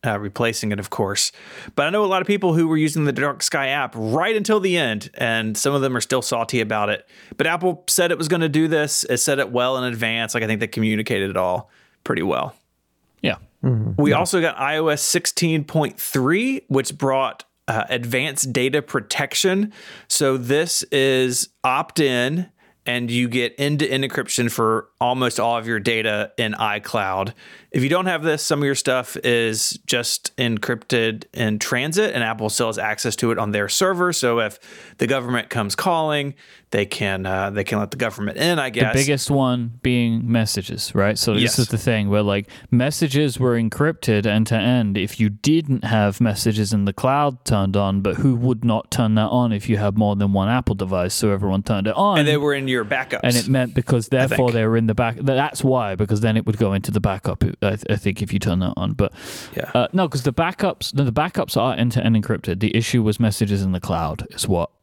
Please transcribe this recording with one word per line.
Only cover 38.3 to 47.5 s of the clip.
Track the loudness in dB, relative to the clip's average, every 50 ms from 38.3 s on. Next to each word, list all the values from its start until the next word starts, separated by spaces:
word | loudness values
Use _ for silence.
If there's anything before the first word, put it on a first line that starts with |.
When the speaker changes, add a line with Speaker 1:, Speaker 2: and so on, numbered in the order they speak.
| -2 -2
Speaker 1:
in, | 0 0 2 0
I | -2 -2
guess. | 0 0 0 2 2
Speaker 2:
The | 0
biggest | 2 2 0 -2 0 0
one | 0 2 2 2 0 -2 -4 -6 -8 -4
being | -2 0 2 2 2 2 0 0 0 0
messages, | 2 2 2 0 -2 -6 -6 -6 -8 -8 -8 -4 0
right? | 0 2 2 0 0
So | 0 0 2
this | 2
Speaker 1:
Yes. | 2 2 2 0
Speaker 2:
is | 0 0
the | -2 -2
thing | 0 0 0 0 0 2
where, | 2 2
like, | 2 2 0 0 -2 -6 -14 -20 -4 0
messages | 2 2 2 2 0 0 -2 0 2 2 2 2 0 0
were | 0 2 2 2
encrypted | 0 -2 0 0 0 0 0 -2 0 2 2 2 2
end | 2 2 2 2 2
to | 2
end | 0 2 2 2 2 2 0 0
if | -2 -2 -4 0 0
you | 0 0
didn't | 0 0 2 4 4 4 2 0 -2 -2 0
have | 0 2 4 4 2 2 2
messages | 0 0 0 0 0 0 2 2 0 2
in | 2 2 2
the | 0
cloud | -2 0 0 2 2 2 2 0 -2 -4 _
turned | 0